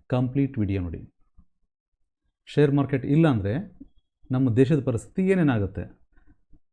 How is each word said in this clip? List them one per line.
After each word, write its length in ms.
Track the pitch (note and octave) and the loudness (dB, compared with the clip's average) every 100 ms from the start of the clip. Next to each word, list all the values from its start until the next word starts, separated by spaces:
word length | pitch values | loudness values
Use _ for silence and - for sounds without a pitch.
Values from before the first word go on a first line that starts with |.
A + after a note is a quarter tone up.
| _ | _
ಕಂಪ್ಲೀಟ್ 520 | B2+ B2+ C#3 C3+ C3+ | -2 -2 0 -2 -2
ವಿಡಿಯೋ 240 | G2 G2 | -2 -2
ನೋಡಿ. 320 | F2 E2 - _ _ _ _ _ _ _ _ _ _ _ _ _ | -4 -10 -14 _ _ _ _ _ _ _ _ _ _ _ _ _
ಶೇರ್ 280 | - - D3 | -6 2 4
ಮಾರ್ಕೆಟ್ 340 | C#3+ C3+ C3+ - | 2 0 -2 0
ಇಲ್ಲ 220 | D3 D#3+ | 2 4
ಅಂದ್ರೆ 500 | A#2 F#2+ C3 G#3 - - _ _ _ - | 2 -2 -6 -8 -16 -20 _ _ _ -6
ನಮ್ಮ 260 | B2+ C3 A2+ | -2 0 2
ದೇಶದ 280 | B2+ D#3 | 2 2
ಪರಿಸ್ಥಿತಿ 440 | B2 A#2 - - F#3+ | 0 -4 -6 -4 0
ಏನೇನಾಗುತ್ತೆ? 680 | F#3+ D3+ A2+ G2 - F2 - _ _ - - _ - _ | 2 2 2 -2 -6 -12 -16 _ _ -20 -20 _ -20 _